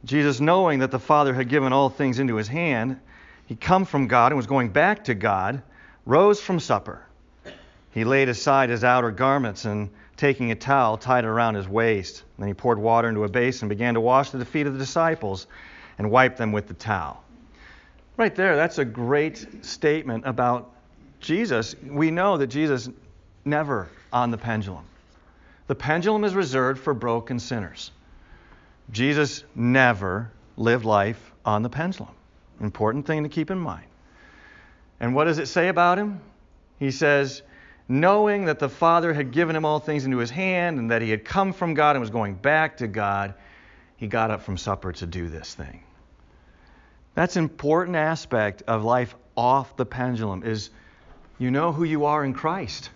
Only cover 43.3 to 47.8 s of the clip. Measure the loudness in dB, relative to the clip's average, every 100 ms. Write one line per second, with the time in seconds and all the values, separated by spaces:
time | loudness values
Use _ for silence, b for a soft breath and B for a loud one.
43.3 | -10 b b b b b b -6 -2 -2
44.3 | -2 -6 -8 -4 -4 -6 -10 -10 -8 -8
45.3 | -10 -14 -16 -16 -16 -20 _ _ _ b
46.3 | b b b b b b b b -2 0
47.3 | 0 -2 -2 0 2